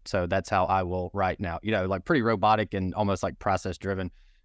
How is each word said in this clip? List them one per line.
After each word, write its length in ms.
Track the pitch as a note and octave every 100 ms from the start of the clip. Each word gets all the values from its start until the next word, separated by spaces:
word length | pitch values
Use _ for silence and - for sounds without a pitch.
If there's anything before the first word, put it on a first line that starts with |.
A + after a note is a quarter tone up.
| -
So 200 | G2+ F2
that's 220 | F#2+ -
how 140 | G2 F2+
I 180 | F#2+
will 280 | F#2 F2+ F2+
write 280 | G2+ F#2 E2+
now." 180 | F2 E2+
You 100 | G2+
know, 140 | G#2+ F#2
like, 200 | F#2+ -
pretty 160 | D#3+
robotic 520 | A2+ A2 G#2+ G#2+ G#2
and 200 | G2 F#2
almost, 280 | - G#2 F#2
like, 160 | F#2+ -
process 380 | - F#2+ G2 F#2
driven. 320 | G2 F#2+ F#2 - - _